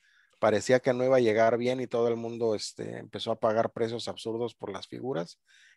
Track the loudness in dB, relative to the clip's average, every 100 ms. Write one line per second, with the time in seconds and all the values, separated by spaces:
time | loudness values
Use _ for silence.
0 | _ _ _ _ 2 4 4 4 4 0
1 | 4 4 4 4 4 4 0 -2 -2 0
2 | 0 -2 -6 -4 -2 -2 -6 -10 -10 -10
3 | -12 -8 -6 0 2 2 0 -2 -4 -4
4 | -8 -8 -8 -6 -6 -8 -12 -12 -12 -10
5 | -6 -6 -8 -12 _ _ _